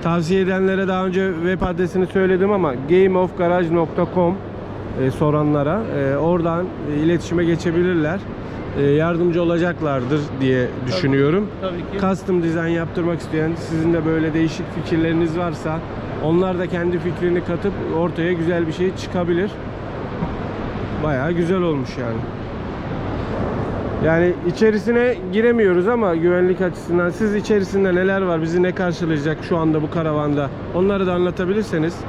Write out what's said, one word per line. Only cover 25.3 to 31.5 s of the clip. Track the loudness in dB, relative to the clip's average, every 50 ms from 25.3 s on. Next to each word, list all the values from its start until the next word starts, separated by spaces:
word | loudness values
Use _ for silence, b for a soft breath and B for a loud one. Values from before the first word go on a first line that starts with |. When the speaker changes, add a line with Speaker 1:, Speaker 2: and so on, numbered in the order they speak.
| 0
Speaker 1:
giremiyoruz | 2 4 4 4 4 4 4 4 4 2 2
ama | 2 2 2 2 0
güvenlik | 2 2 2 4 4 4 2 2 2
açısından | 0 -2 -2 -4 -6 0 0 2 2 2
siz | 0 0 0 0 0
içerisinde | 0 0 2 2 2 2 2 0 2 2 4 2
neler | 2 2 2 2 2
var, | 0 0 0 0
bizi | 0 0 2 2 2
ne | 2 2
karşılayacak | 0 -2 -2 -2 -2 -2 0 0 0 0 -2 -2 -4 -2 -2
şu | 0 2
anda | 2 2 2 2
bu | 0 -2
karavanda? | -2 -2 -2 0 0 0 0 0 0 0 0 -2 -4 -8 -10 -6 -2
Onları | 0 2 2 2 2 0 0
da | 2
anlatabilirseniz. | 2 0 0 0 -2 -2 0